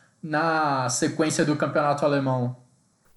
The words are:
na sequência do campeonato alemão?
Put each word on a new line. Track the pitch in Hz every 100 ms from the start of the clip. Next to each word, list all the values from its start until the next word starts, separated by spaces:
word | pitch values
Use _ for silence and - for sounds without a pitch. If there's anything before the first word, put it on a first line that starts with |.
| _ _
na | 156 151 165 156 151 135 127
sequência | - 151 - 156 160
do | 151 147
campeonato | 147 151 147 143
alemão? | 147 143 135 127 123 127 - _ _ _ _